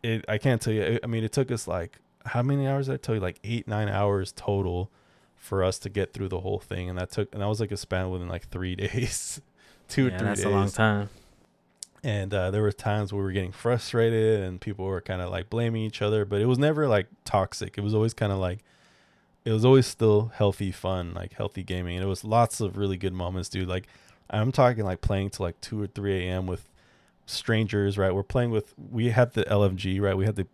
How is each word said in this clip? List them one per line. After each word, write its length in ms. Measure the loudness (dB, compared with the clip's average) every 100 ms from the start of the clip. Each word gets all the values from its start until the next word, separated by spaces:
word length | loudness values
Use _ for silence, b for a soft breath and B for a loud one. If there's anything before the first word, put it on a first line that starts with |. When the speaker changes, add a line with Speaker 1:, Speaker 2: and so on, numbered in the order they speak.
Speaker 1:
it, 220 | -2 -4 -2
I 80 | 0
can't 240 | 2 2
tell 140 | 0
you, 100 | 0
I, 160 | 0 0
I 20 | -2
mean, 180 | -2
it 80 | 0
took 180 | 0 0
us, 160 | -2 -4
like, 320 | -4 -6 -14 _ _ -4
how 160 | -2
many 240 | 0 0 0
hours 200 | -2 -2
did 80 |
I 20 | -4
tell 160 | -2
you? 80 | -2
Like, 180 | -2 -6
eight, 240 | -6 -4 -2
nine 220 | -2 0
hours 440 | 2 2 2 -2
total 580 | -6 -2 0 0 -2 -6 b b b b
for 280 | _ -6 0
us 140 | 0 0
to 100 | -4
get 240 | -2 -4
through 160 | -4 -4
the 120 | -4
whole 180 | -4 -6
thing, 320 | -6 -8 -6
and 80 | -6
that 120 | -6
took, 220 | -4 -6
and 80 | -2
that 60 | -2
was, 120 | -2
like, 120 | -4
a 40 | -6
span 340 | -4 -4 -2
within, 180 | -4 -6
like, 200 | -8 -8
three 240 | -6 -6 -4
<laughs> 0 |
days, 640 | -4 -2 -4 -4 -8 -12 _ b b b -4
two 200 | 0 0
or 20 |
Speaker 2:
Yeah, 80 | 0
Speaker 1:
three 80 | -2
Speaker 2:
that's 120 | 0
Speaker 1:
days. 60 | 2
Speaker 2:
a 40 |
long 200 | 2 2
time. 380 | 2 2 2 -4 b b b _ _ _ _ -20 _
Speaker 1:
And, 300 | -4 -4 -2
uh, 160 | -2 0
there 120 | 2
were 100 | 0
times 400 | 0 -2 -2 -2
where 60 | -4
we 40 | -2
were 60 |
getting 200 | -2 -4
frustrated, 920 | -4 -2 0 0 2 4 4 4 2
and 180 | 0 -6
people 240 | -8 -6
were 160 | -4 -4
kinda, 260 | -4 -6 -4
like, 200 | -6 -4
blaming 340 | -2 0 -2
each 180 | -4 -2
other, 240 | 0 2 0
but 160 | 2
it 40 | 2
was 120 | 4
never, 280 | 4 4 4
like, 200 | 2 2 -12
toxic. 540 | 0 0 0 -4 -8 -4
It 20 |
was 140 | 0
always 180 | 2 0
kinda, 240 | 0 -2 0
like, 260 | -2 -4 b b b b b b b b
it 80 | -2
was 120 | 4
always 220 | 8 8 6
still 460 | 4 6 6 2
healthy 380 | 2 0 2 -6
fun, 420 | -4 -4 -4 -4
like, 200 | -8 -10
healthy 280 | -6 -6 -6
gaming, 320 | -6 -6 -4
and 80 | -4
it 40 | -4
was 160 | -4
lots 360 | 0 2 2 0
of 160 | -4 -2
really 200 | -2 0
good 160 | -4
moments, 360 | -2 -4 -4 -6
dude. 200 | -4 -4
Like, 180 | -4 -8 b b b -4
I'm 220 | 0 2
talking, 340 | 6 4 4
like, 160 | -2 0
playing 300 | 0 0 -2
till, 160 | -4 -6
like, 140 | -6
two 200 | -8 -6
or 60 | -6
three 400 | -4 -2 0 0
A 40 |
M 160 | -2 -2
with 200 | -6 -10 b b b b b -10
strangers, 680 | -6 0 2 2 2 2 2
right? 160 | 2
We're 120 | 2
playing 260 | 0 0 2
with, 240 | 0 -4 -18
we 340 | -8 0 2
had 240 | 4 4
the 140 | 2 2
L 140 | 4
F 120 | 4 2
G, 240 | -2 2
right? 160 | 2 2
We 80 |
had 100 | 0 0
to 120 | -6